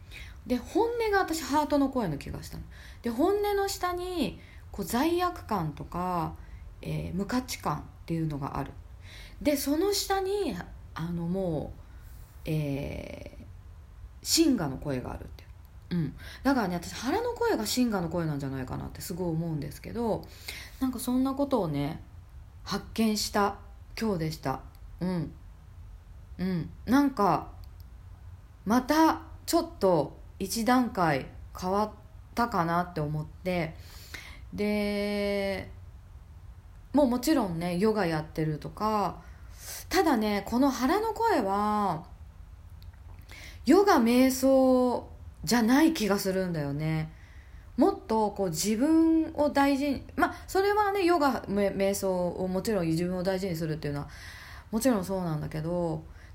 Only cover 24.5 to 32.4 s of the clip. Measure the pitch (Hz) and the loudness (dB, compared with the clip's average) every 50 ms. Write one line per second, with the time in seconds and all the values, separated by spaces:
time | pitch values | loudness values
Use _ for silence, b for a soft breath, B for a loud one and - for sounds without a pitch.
24.5 | 135 - - - - - - - - - 170 185 185 170 156 - - - - - | -2 -4 -6 -12 -18 -18 -18 -14 -8 -4 -2 -2 0 -2 -2 -4 -8 -14 -18 -18
25.5 | - - - - - - - - - - - - - - - - - - 180 190 | -20 -20 -20 -20 -18 -18 -16 -16 -16 -18 -18 -18 -18 -18 -18 -14 -8 -4 -2 -2
26.5 | 185 165 143 165 - - - - 240 277 285 269 269 - 202 185 156 131 - - | 0 -2 -2 -4 -8 -8 0 4 6 6 6 6 4 4 4 4 4 4 0 -4
27.5 | - - - - - - - - - - - - - - - - - - - - | -14 -16 -16 -16 -16 -18 -18 -18 -18 -18 -18 -18 -18 -18 -18 -18 -18 -18 -18 -20
28.5 | - - - 190 220 254 254 - 302 320 320 311 - - - - - - - - | -18 -6 0 4 4 4 4 4 6 6 6 6 6 2 -2 -12 -16 -14 -4 2
29.5 | - 330 - - - - 208 190 175 156 139 - - - - - - - 196 190 | 2 2 2 0 -2 2 4 6 6 6 4 2 -2 -12 -18 -16 -10 -8 -6 -4
30.5 | - 233 220 247 247 262 247 220 - 190 175 160 143 131 - - - - - - | -4 0 2 4 6 4 4 2 2 2 2 4 4 2 -2 -6 -12 -16 -16 -14
31.5 | - - 180 185 190 202 214 208 - - - - - - - - - - | -10 -6 -2 0 2 2 0 0 -4 -10 -20 -20 -20 -20 -18 -8 -2 -2